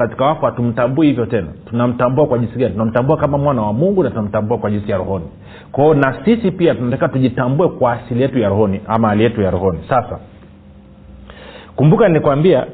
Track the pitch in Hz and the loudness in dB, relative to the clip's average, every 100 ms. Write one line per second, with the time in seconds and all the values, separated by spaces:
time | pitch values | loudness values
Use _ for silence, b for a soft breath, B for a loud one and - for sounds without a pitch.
0 | 117 - 135 151 127 117 120 117 123 135 | -2 0 -2 0 -2 -2 -2 0 -2 2
1 | 151 123 110 110 80 - - 117 123 120 | 2 2 -2 -4 -4 -12 -6 -2 0 0
2 | 127 131 143 120 117 117 117 98 113 120 | 0 2 0 0 -2 -2 -4 -2 -2 0
3 | 131 151 147 143 143 123 104 110 185 196 | 0 0 0 0 0 0 -2 0 0 2
4 | 131 107 104 107 107 117 104 107 101 98 | 0 -2 -4 -2 -2 -2 -2 -4 -2 -4
5 | 92 95 78 - B B B - 147 143 | -4 -6 -8 -16 B B B 2 4 4
6 | 135 135 202 226 196 - 165 117 123 135 | 2 0 0 0 0 0 0 0 -2 -2
7 | 165 131 127 - 127 139 170 - 123 117 | -2 0 -2 0 -2 0 0 0 -2 -2
8 | - 120 135 131 104 101 104 95 - 113 | -4 -2 0 0 0 2 0 0 -2 0
9 | 110 104 113 110 95 90 95 80 - 127 | 2 2 2 2 0 0 0 -2 -2 -2
10 | - 82 - - - - - - - - | -2 -10 -14 -20 -20 -20 -20 -20 -20 -20
11 | - - - B B B B - 147 185 | -20 -20 -20 B B B B 0 4 6
12 | 208 156 156 139 180 131 - | 4 4 2 2 4 2 0